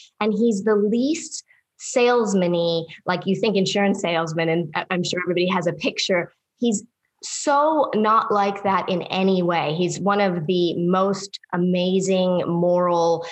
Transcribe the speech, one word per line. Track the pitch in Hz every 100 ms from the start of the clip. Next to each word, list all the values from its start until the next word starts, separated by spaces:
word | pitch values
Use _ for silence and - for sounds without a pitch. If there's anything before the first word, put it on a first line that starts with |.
| - -
And | 214
he's | 214 233 196
the | 214 208
least | 208 240 269 330 - - _ _ _ _
salesman-y, | - 254 240 247 208 196 175 170 170 165 165 - -
like, | 180 196
you | 185
think | 226 196
insurance | 190 202 202 190
salesman, | 170 165 165 160 160
and | 165 165 -
I, | -
I'm | 180
sure | - 180
everybody | 180 180 180
has | 185 165
a |
picture. | 156 - - - 175 147 _ _ -
He's | 240 202 - _ _ _
so | - - 302 285 302 311 -
not | 214 214 220 -
like | 208 202 196
that | 202 185 175
in | 175
any | - 185 190 185
way. | 175 170 147 165
He's | 175 151
one | 190 202
of | 196 175 156
the | 180 170 -
most | 175 185 196 196 - - -
amazing, | 180 180 180 185 190 175 185 185 175 -
moral, | 170 175 180 175 170 170 165 -